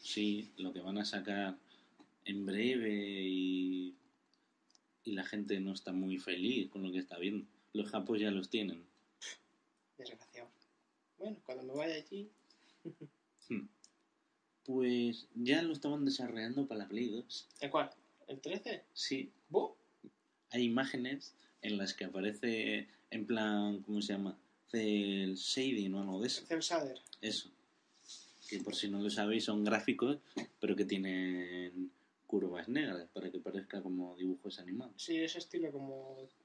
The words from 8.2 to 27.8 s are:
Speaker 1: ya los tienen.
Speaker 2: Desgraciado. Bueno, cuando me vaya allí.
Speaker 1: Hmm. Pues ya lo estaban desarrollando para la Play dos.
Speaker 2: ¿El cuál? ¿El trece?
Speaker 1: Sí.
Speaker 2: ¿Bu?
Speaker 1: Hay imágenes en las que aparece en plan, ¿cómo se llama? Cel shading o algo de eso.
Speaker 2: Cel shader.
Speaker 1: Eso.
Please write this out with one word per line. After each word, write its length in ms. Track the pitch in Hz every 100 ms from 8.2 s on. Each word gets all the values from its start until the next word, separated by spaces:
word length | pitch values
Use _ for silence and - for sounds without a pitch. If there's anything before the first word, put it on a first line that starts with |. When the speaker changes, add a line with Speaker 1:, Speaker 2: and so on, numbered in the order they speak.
Speaker 1:
ya 100 | 107
los 180 | 98 95
tienen. 320 | 113 98 85 85 _ _ - - - _ _ _ _ _ -
Speaker 2:
Desgraciado. 500 | 123 110 - 120 120 _ _ _ _ _ _ -
Bueno, 180 | 202 202
cuando 180 | - 127
me 100 | 131
vaya 200 | 139 160
allí. 340 | 156 151 196 208 - _ _ _ _ 170 - 151 _ _ _ -
Speaker 1:
Hmm. 180 | 117 71 _ - _ _ _ _ _ _ _
Pues 640 | - 131 127 123 120 117 -
ya 280 | 117 120 151
lo 100 | 170
estaban 320 | 143 147 147
desarrollando 640 | 139 135 123 113 113 135 139
para 140 | 110
la 40 | 95
Play 200 | 104 120
dos. 380 | 110 - - - -
Speaker 2:
¿El 100 | 139
cuál? 200 | 156 135 - _ _ -
¿El 140 | 139
trece? 440 | 151 196 240 202 -
Speaker 1:
Sí. 360 | - - 135 139 - -
Speaker 2:
¿Bu? 260 | 165 - - _ _ - _ _ _ -
Speaker 1:
Hay 120 | 120
imágenes 720 | 120 120 135 131 127 139 - - - _
en 160 | 107 104
las 160 | -
que 120 | - 92
aparece 840 | 95 101 107 120 113 110 107 107 - -
en 160 | 113 107
plan, 560 | 113 107 104 104 101
¿cómo 180 | 101 104
se 140 | 104
llama? 240 | 98 98 - _ _ _
Cel 640 | 117 107 104 101 98 95
shading 600 | 92 - 131 131 113 95
o 60 | 98
algo 200 | 98 95
de 60 | 123
eso. 160 | - -
Speaker 2:
Cel 140 | 165
shader. 380 | - 170 139 127 - -
Speaker 1:
Eso. 280 | 107 107 - - _ _